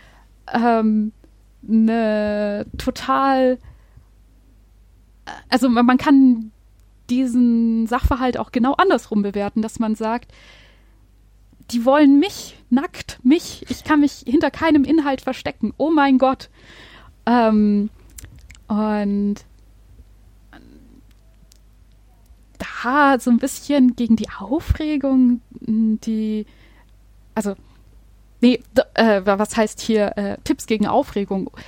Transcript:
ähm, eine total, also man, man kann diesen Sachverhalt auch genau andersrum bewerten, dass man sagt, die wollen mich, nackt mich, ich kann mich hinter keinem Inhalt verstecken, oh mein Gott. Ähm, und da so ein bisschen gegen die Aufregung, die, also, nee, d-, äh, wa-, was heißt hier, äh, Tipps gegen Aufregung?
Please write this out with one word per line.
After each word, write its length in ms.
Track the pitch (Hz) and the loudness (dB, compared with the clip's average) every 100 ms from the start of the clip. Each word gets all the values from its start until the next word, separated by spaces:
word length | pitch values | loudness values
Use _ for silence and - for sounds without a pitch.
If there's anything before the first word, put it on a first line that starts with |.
| - _ _ _ - | -20 _ _ _ -6
ähm, 580 | 233 240 226 220 214 214 - _ _ _ _ - | -2 0 2 2 0 -2 -8 _ _ _ _ -2
eine 960 | 220 220 233 220 214 208 208 208 208 220 - | 2 2 2 0 0 -2 -2 -4 -6 -8 -8
total, 800 | 262 - - 269 269 262 254 254 - - _ - _ _ _ _ _ _ _ _ _ _ _ _ - - - | -6 -6 -2 0 2 2 2 0 -8 -20 _ -20 _ _ _ _ _ _ _ _ _ _ _ _ -20 -16 -2
also 200 | 247 254 | 0 2
man, 160 | 233 240 | 2 4
man 120 | 254 | 4
kann 540 | 302 277 262 233 220 _ _ _ _ _ - | 6 6 6 4 -2 _ _ _ _ _ -6
diesen 800 | 247 254 240 240 233 233 226 220 | -4 0 2 2 2 0 0 -2
Sachverhalt 500 | 240 - 262 254 - | -2 0 0 -2 -4
auch 140 | - | -4
genau 220 | 247 247 | -2 0
andersrum 480 | - 381 254 - 214 | 2 2 0 -2 -4
bewerten, 380 | 202 202 202 220 | -2 -4 -4 -4
dass 160 | 220 - | -6 -4
man 160 | 220 214 | -6 -4
sagt, 360 | 220 240 - - - - - _ _ _ _ _ _ _ _ _ - | -6 -6 -10 -20 -20 -20 -20 _ _ _ _ _ _ _ _ _ -6
die 140 | 240 233 | -2 2
wollen 340 | 285 285 285 | 6 6 6
mich, 360 | 392 - - - - | 4 -4 -18 -14 -2
nackt 500 | 247 349 - - - | -2 -2 -10 -16 -2
mich, 420 | 254 339 - - - | 2 2 0 -16 -14
ich 140 | - | -8
kann 180 | - 302 | 0 2
mich 220 | 285 - - | 2 -2 -2
hinter 240 | 285 302 | 0 0
keinem 320 | - 330 302 | -2 0 2
Inhalt 380 | 269 320 285 262 | 2 0 0 -4
verstecken, 520 | - 269 285 - 208 - | -6 -8 -10 -6 -8 -4
oh 120 | 294 | 0
mein 280 | 311 277 262 | 2 2 4
Gott. 300 | 262 - - _ - - - - - _ - | 2 -2 -10 _ -20 -20 -20 -20 -20 _ 0
Ähm, 640 | 240 226 214 208 208 208 - - - - - - - - | 2 2 2 2 0 -4 -8 -20 -20 -20 -20 -20 -18 -6
und 680 | 208 214 208 202 202 202 202 - _ _ _ _ - - - - _ _ - - - - 50 - _ _ _ _ _ _ _ _ _ _ _ _ _ _ - - - | -4 -2 -2 -2 -2 -4 -6 -10 _ _ _ _ -20 -20 -20 -20 _ _ -20 -20 -20 -20 -20 -20 _ _ _ _ _ _ _ _ _ _ _ _ _ _ -16 -14 -10
da 360 | 240 285 277 262 | -2 2 2 2
so 120 | 254 | 2
ein 60 | 233 | 0
bisschen 580 | 269 - - 285 254 240 | 0 -8 -2 2 2 2
gegen 200 | 233 220 | 0 0
die 140 | - | -2
Aufregung, 1120 | - 196 311 - - 302 302 269 262 247 240 _ - | -12 -6 -4 -2 -4 -2 -2 0 2 2 0 _ -14
die, 840 | - 220 220 214 226 220 220 214 208 - - _ _ _ _ _ _ 220 | -6 -2 -2 -2 -4 -6 -4 -6 -8 -16 -20 _ _ _ _ _ _ -6
also, 200 | 208 190 - _ _ - _ _ _ - | -6 -8 -16 _ _ -20 _ _ _ 0
nee, 200 | 240 254 - - | 0 0 -4 -4
d-, 40 | - | -2
äh, 320 | - 226 202 196 | 2 2 2 0
wa-, 140 | 196 | -2
was 180 | 214 233 | -2 -2
heißt 240 | 214 - | -4 -4
hier, 360 | - 214 202 - | -2 -2 -2 -4
äh, 200 | 202 202 | -8 -8
Tipps 240 | - - - | -6 -6 -4
gegen 180 | 220 208 | -2 0
Aufregung? 600 | - 196 208 196 196 - - | -2 -2 -4 -4 -6 -8 -14